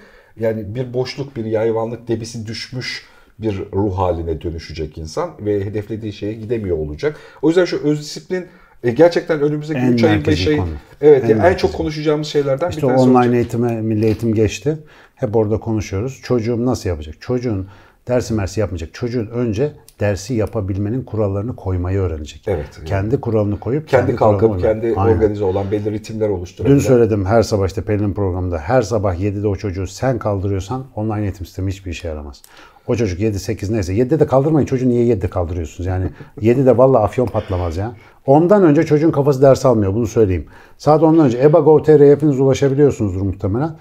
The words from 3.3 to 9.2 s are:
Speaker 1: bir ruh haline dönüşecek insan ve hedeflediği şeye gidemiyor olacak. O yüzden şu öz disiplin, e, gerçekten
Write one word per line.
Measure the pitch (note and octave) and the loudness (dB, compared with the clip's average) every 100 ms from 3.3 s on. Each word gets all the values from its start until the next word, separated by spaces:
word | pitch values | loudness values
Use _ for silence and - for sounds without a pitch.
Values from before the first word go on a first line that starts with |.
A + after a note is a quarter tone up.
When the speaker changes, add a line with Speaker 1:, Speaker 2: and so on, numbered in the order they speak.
| - | -8
Speaker 1:
bir | G#2+ F#2+ - | -4 -4 -4
ruh | F#2+ G#2 F#2 | -2 -2 0
haline | F2+ E2 E2+ D#2 | -2 -2 -4 -6
dönüşecek | F2 D#2+ - D#2 D2+ E2 | -6 -8 -10 -10 -10 -10
insan | D#2 G#2+ F3 - | -10 -6 -8 -6
ve | G#2 G#2 | -4 -2
hedeflediği | G2+ G#2 G2 A2 A2 | -4 -8 -8 -8 -10
şeye | G2+ G#2 | -8 -8
gidemiyor | A2+ G#2+ A#2 G2 D#2+ | -8 -6 -6 -2 -4
olacak. | D2+ D2+ D3+ D3+ - - | -4 -6 -6 -6 -14 -4
O | D#3 | 0
yüzden | F3 | 2
şu | F3 D#3 | 2 0
öz | C#3+ D3+ | -2 -2
disiplin, | D3 - - F#3 F3+ - _ _ | -4 -14 -8 -8 -8 -18 _ _
e, | A#2+ | -2
gerçekten | A#2+ E3+ F3 | 4 4 4